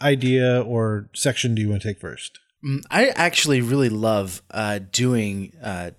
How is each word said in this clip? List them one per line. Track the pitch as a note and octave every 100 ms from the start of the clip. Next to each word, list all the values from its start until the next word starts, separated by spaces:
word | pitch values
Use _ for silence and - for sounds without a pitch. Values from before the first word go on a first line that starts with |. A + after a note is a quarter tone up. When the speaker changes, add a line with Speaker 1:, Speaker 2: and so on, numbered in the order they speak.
Speaker 1:
idea | C#3+ C#3 B2+ C3 B2+ B2
or | A2+ A#2 A2 G#2+ G#2
section | - C#3+ A#2 B2 A2
do |
you | G#2
wanna | G2+
take | A2 G2
first? | E2+ - - - _ _ C#3+
Speaker 2:
Mm, | C#3 -
I | F3+ C4+
actually | - E3+ - D3+ C3+
really | A#2 C#3 B2+
love, | G#2+ A2+ G#2+ F#2+ F2+ -
uh, | - G#2+ G#2 F#2+
doing, | - B2+ A#2+ G#2+ G2 F#2+ -
uh, | A2 F#2 F2